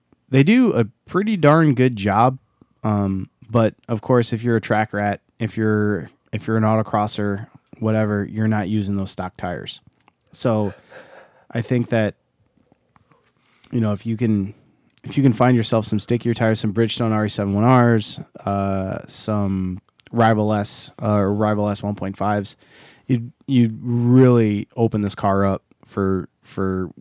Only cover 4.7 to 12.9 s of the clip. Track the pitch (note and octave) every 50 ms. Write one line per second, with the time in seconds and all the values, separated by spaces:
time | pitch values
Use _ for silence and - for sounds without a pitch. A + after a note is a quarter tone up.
4.7 | A2+ G#2+ G#2+ - - G2+ G#2 G#2 G2 - _ _ _ - A2+ G#2 - A2+ A2 A2
5.7 | G#2+ G#2+ G#2 G#2 G#2 E2+ - - - _ _ _ - G#2 - - A2+ A2 A2 G#2+
6.7 | A2 A2 G#2+ - - G#2 G#2 G#2 - - G#2 G2+ G2+ G2+ A2 - - - _ _
7.7 | - - A2 A2 A2 A2 A2 G#2 G#2 G2+ G2 - - A2 A2 A2 A2 G#2+ G2 F#2
8.7 | G#2+ G#2+ G2 G2 G2+ G2 F#2+ F#2 - - F#2 F2+ - - - F2+ E2+ A#1+ G1+ -
9.7 | - - _ _ _ _ _ _ _ _ _ _ - - - B2+ A2 A2 G#2 G2
10.7 | - - _ _ - - - - - - - _ _ _ _ - - A#2 - -
11.7 | B2+ B2 A#2+ - B2 A2+ G#2+ G#2 - _ _ _ _ _ _ _ _ _ _ _
12.7 | _ _ _ _